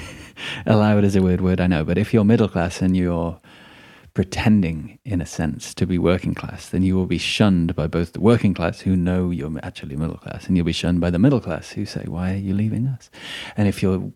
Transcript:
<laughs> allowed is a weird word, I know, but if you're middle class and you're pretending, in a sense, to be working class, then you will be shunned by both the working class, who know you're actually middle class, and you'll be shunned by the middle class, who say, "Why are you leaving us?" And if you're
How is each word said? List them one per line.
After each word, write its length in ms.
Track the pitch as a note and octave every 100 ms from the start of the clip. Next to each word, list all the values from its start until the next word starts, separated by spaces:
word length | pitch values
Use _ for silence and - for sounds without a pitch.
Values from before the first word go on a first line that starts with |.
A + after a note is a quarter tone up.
| - - -
<laughs> 400 | - - - -
allowed 380 | A2 G#2+ G#2
is 120 | G2+ G2
a 60 |
weird 180 | F#2 F2+
word, 200 | F#2 F2+
I 60 | F2+
know, 180 | E2
but 120 | D#2+ F2+
if 160 | G#2+
you're 120 | A2+
middle 240 | G2+ A2+ G#2
class 340 | F#2 F2 -
and 140 | F#2 F#2
you're 420 | F2+ E2+ E2+ E2+ - - - - - - -
pretending, 840 | - F#2+ - A#2 G#2+ E2+ D#2+ - -
in 160 | - F2+
a 60 | C#2
sense, 460 | - D#2+ - -
to 140 | - F2+
be 100 | F#2
working 380 | E2+ F2+ E2+
class, 340 | F2 - F#2+ -
then 140 | F2+
you 140 | F#2+ F#2
will 100 | F2+
be 100 | E2+
shunned 600 | - - G#2+ F2+ E2+ E2+
by 100 | D#2+
both 260 | E2+ E2+
the 80 | D#2+
working 320 | G2 A#2 G2+
class, 280 | F2 E2+ -
who 160 | F#2+ F#2
know 340 | F2 F#2 F2+
you're 220 | F2 D2 D#2
actually 340 | F2+ - - C#2+
middle 200 | D#2+ -
class, 320 | - - -
and 80 | F#2
you'll 100 | E2
be 60 |
shunned 280 | E2 E2+ F2
by 100 | E2+
the 80 | F2
middle 220 | C3 B2+
class, 300 | - D#2 -
who 160 | - G#2
say, 180 | - -
"Why 240 | E2+ F#2
are 40 | G2
you 160 | G2
leaving 360 | G2 A2 G#2+ C3
us?" 200 | B2+ - - - - - -
And 120 | G2+
if 140 | -
you're 280 | F#2+ F#2 G2+